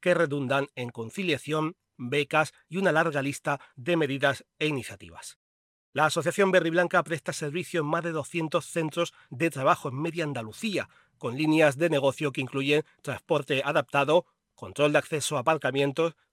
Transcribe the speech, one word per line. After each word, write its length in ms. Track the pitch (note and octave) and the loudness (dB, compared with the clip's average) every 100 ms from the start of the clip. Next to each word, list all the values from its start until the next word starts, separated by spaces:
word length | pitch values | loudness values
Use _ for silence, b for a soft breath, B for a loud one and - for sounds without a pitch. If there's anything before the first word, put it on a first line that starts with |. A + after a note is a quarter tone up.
que 140 | F#3 E3+ | 0 2
redundan 540 | D#3+ C#3+ C3 C#3 C#3+ | 2 0 0 0 -2
en 160 | - A#2+ | -6 -10
conciliación, 840 | A#2 A2+ G3+ F#3 C#3 - D#3 D#3 - _ - | -8 -10 -4 -2 -2 -2 -2 -2 -6 _ -12
becas 540 | B2 C#3+ C#3+ D#3 D3+ - b | -4 -2 0 0 0 -4 b
y 100 | E3 | 0
una 140 | F#3+ | 2
larga 300 | D#3 E3 C#3+ | 4 2 0
lista 400 | C3+ C3+ - C#3 B B | -4 -4 -4 -6 B B
de 200 | B2 E3+ | -2 2
medidas 480 | D3 C3+ C#3 C3 - - | 2 2 0 0 -6 -4
e 80 | D#3 | -2
iniciativas. 720 | C#3 A2+ G2+ F2 D#2 - - _ _ _ _ _ | -2 -6 -14 -18 -18 -20 -20 _ _ _ _ _
La 140 | C3 D#3 | 0 0
Asociación 460 | E3+ D#3 E3+ G3 | 2 0 2 4
Verde 160 | F#3 E3 | 4 4
y 40 | |
Blanca 320 | E3 F3 F3+ | 0 2 2
presta 300 | D#3 D#3 - | 0 -4 -6
servicio 480 | - D3+ D#3 D3+ E3+ | -8 -6 -6 -6 -4
en 60 | D3 | -2
más 160 | E3 | -2
de 80 | E3+ | -4
doscientos 560 | D#3+ C3+ F3 D#3+ E3+ - | -6 -6 -6 -2 -2 -2
centros 440 | E3+ D#3+ - E3+ b b | -4 -2 -2 -4 b b
de 180 | B2 E3 | -4 -2
trabajo 400 | C#3 C3+ E3+ D3 | 0 2 2 -2
en 100 | B2+ | -6
media 240 | E3 D#3+ | -6 -4
Andalucía, 640 | D#3 C3 A2 - A3 E3+ F#2+ b b b | -6 -6 -8 -8 -6 -4 -6 b b b
con 180 | B2 B2+ | -8 -2
líneas 440 | D#3 D#3 D3+ C3 | 2 6 6 4
de 100 | E3+ | 2
negocio 420 | D3 C3+ - D3 | 2 2 0 -4
que 100 | C3 | -4
incluyen 420 | C3 C#3 C#3 D3 - b | -4 -2 2 0 0 b
transporte 600 | - A#2 - D3+ C#3 C3+ C#3 | -10 -8 -2 -2 0 -2 0
adaptado, 600 | D#3 C3+ C#3+ C#3+ E3+ - _ _ | 0 0 0 4 4 2 _ _
control 380 | - G2 F#2+ D3 | -16 -8 0 2
de 80 | D3 | 2
acceso 360 | - D#3 - D3 | 2 -4 -2 -2
a 40 | |
aparcamientos, 760 | B2 D#3+ C#3 C3+ C#3 C3+ E3 - _ | 2 2 2 0 0 2 -2 -4 _